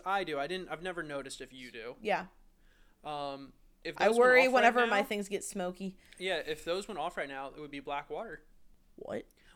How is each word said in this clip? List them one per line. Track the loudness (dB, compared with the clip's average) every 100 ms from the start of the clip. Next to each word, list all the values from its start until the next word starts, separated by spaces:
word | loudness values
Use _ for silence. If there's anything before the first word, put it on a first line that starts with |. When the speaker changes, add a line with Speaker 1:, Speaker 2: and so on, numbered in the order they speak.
Speaker 1:
I | -2 0
do. | 0 -4
I | -4
didn't, | -6 -6
I've | -8
never | -6 -6
noticed | -6 -8 -8 -12
if | -14
you | -14 -14
do. | -10 -12 -8
Speaker 2:
Yeah. | -2 -2 -2 -16 _ _ -20 _ -20 _
Speaker 1:
Um, | -10 -6 -6 -8 -14 -20 -20 _
if | -12 2
Speaker 2:
I | 4
Speaker 1:
those | 6
went |
Speaker 2:
worry | 8 8
Speaker 1:
off | 8
right |
Speaker 2:
whenever | 8 8 6 4
my | 2
Speaker 1:
now | 2
Speaker 2:
things | -4 -4
get | -6
smoky. | -6 -6 -6 -6 -10 -10 -20 -6
Speaker 1:
Yeah, | -2 0 -2
if | -6
those | -2 -4 -4
went | -4
off | -4 -4
right | -6
now, | -6 -8
it | -10
would | -12
be | -10
black | -4 -6 -4
water. | -8 -8 -10 -16 -20 -20 -20 _ -14
Speaker 2:
What? | -6 -6 -6 _ -20